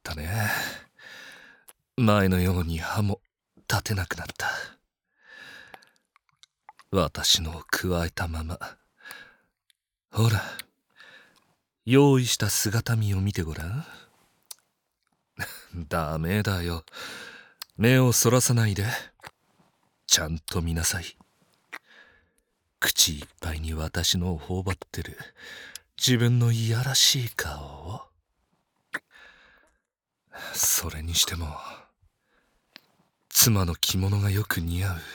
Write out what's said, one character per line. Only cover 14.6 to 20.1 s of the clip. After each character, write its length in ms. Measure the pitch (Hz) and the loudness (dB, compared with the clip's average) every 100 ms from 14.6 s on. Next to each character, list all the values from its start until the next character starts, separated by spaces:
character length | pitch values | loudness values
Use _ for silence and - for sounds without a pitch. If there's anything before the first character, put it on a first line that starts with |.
| _ _ _ _ _ _ _ - - - - | _ _ _ _ _ _ _ -12 -12 -12 -14
<laughs> 140 | 87 78 | -12 -4
ダ 300 | 87 76 80 | -2 0 -2
メ 240 | 82 104 | 0 0
だ 200 | 101 92 | 0 0
よ。 220 | 85 85 - - - - - - - - - - | -2 -6 -8 -16 -14 -14 -16 -20 -20 -20 -14 2
目 220 | 113 131 | 6 6
を 140 | 127 | 6
そ 180 | 110 117 | 6 6
ら 100 | 127 | 4
さ 140 | - | 4
な 140 | 117 110 | 4 2
い 60 | 98 | 2
で。 100 | 107 - - _ - _ _ _ _ _ _ _ | -2 -4 -8 _ -20 _ _ _ _ _ _ _
ち 140 | - | 0